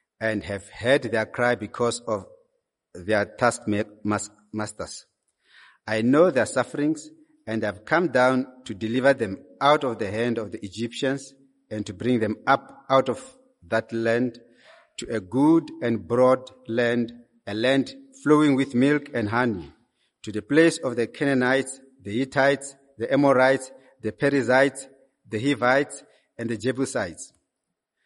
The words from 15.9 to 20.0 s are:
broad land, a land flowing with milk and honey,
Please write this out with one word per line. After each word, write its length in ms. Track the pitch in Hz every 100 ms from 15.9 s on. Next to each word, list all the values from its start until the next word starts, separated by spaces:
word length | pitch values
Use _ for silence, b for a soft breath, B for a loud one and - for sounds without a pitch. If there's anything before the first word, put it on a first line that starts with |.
| 110 95
broad 420 | 123 127 131 - - -
land, 460 | 117 120 120 117 - _ _ 101
a 80 |
land 420 | 107 123 135 123 - - -
flowing 320 | 143 151 151 135
with 180 | 135
milk 380 | 120 139 147 147
and 160 | 120 104
honey, 420 | 117 123 92 78 _ _ _